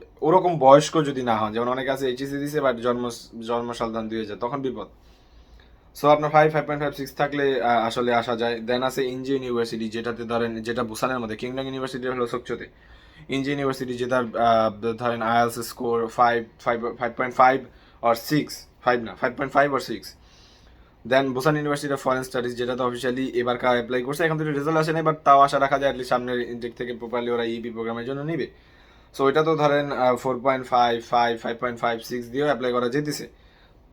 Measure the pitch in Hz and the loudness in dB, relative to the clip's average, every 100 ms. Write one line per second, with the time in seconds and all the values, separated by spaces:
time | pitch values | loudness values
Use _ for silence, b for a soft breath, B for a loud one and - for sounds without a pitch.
0 | - - 151 180 175 160 131 143 147 160 | -16 -2 4 4 4 4 8 8 8 0
1 | 143 131 120 110 107 110 123 127 131 135 | 0 -2 0 0 0 -2 -2 -2 -2 -2
2 | 131 123 139 139 147 147 135 117 123 120 | -2 -4 -6 -6 -4 0 0 0 0 0
3 | 120 117 - 117 113 120 120 113 113 113 | -4 -8 -14 -12 -4 -4 -4 -4 -4 -4
4 | 110 110 104 101 120 139 135 110 95 - | -6 -6 -6 -6 -6 -4 -6 -6 -12 -18
5 | b b b b b b b b b - | b b b b b b b b b 0
6 | 147 147 151 151 156 156 147 147 147 143 | 4 4 4 4 6 2 -2 -4 -4 -4
7 | 135 - 143 143 139 131 120 120 113 127 | -8 -4 -2 0 0 2 2 2 2 0
8 | 120 117 117 113 117 117 113 123 131 127 | 2 2 0 -2 -2 -2 -2 -2 0 -2
9 | 127 127 131 135 127 120 113 113 110 113 | -4 -4 -4 -4 -2 -2 -2 -4 -6 -4
10 | 117 113 113 117 117 113 110 117 117 110 | -6 -6 -4 -2 -2 -4 -4 -4 -4 -2
11 | 127 127 113 107 123 131 135 131 131 131 | -4 -2 -6 -8 -8 -8 -8 -6 -6 -6
12 | 127 127 120 123 - 117 - - B B | -6 -2 -4 -4 -8 -10 -10 -20 B B
13 | B B 151 135 135 143 139 131 127 120 | B B -6 -4 -2 -2 -2 -4 -6 -4
14 | 123 127 117 98 117 113 110 101 113 110 | 0 0 0 2 4 4 2 0 -4 -2
15 | 120 117 113 120 120 120 113 - 123 117 | -2 -2 2 2 2 0 -10 -6 -2 -2
16 | 113 - 120 120 110 - 127 117 117 - | -2 2 4 2 -4 -6 -4 -2 -4 -4
17 | 120 - 127 123 127 131 117 b b b | -6 -4 -4 6 6 6 -4 b b b
18 | 117 113 - 151 123 - - _ 123 123 | 0 2 0 -2 -2 -10 -18 _ 0 0
19 | 107 92 - - 135 139 143 135 - 104 | -2 -4 -4 -2 0 2 4 0 -4 -10
20 | - - b b b b b b b b | -12 -20 b b b b b b b b
21 | 113 131 135 127 151 151 147 143 143 139 | 2 2 2 0 2 2 0 -2 -4 -2
22 | 135 131 127 127 123 117 123 123 123 120 | 0 -2 -2 -4 -4 -4 -4 0 -2 0
23 | 127 127 131 123 123 120 127 120 113 127 | -2 -2 -2 0 0 0 2 0 0 -4
24 | 123 151 165 156 156 143 143 160 160 160 | -4 0 0 0 -2 -2 0 0 2 0
25 | 160 151 143 139 139 139 135 139 139 127 | 0 2 6 8 8 4 2 2 0 -2
26 | 127 127 123 123 120 120 117 117 123 113 | -2 -2 0 -4 -4 -8 -10 -8 -8 -8
27 | 117 120 120 120 117 117 117 110 113 117 | -4 -4 -2 -2 -2 -4 -8 -8 -6 -6
28 | 120 139 147 160 107 - b b b b | -6 -6 -4 -4 -6 -10 b b b b
29 | b - 135 147 156 156 147 143 143 123 | b 2 4 4 4 4 4 4 0 2
30 | 127 123 131 123 135 131 127 123 120 117 | 2 2 0 0 0 0 2 2 4 2
31 | 117 120 120 117 117 113 123 117 120 117 | 0 2 2 0 -4 -4 -6 -2 -2 -2
32 | - 123 117 127 147 127 127 120 120 143 | -6 -10 -6 -2 0 0 0 0 0 -2
33 | 147 143 - _ b b b b _ | -4 -6 -10 _ b b b b _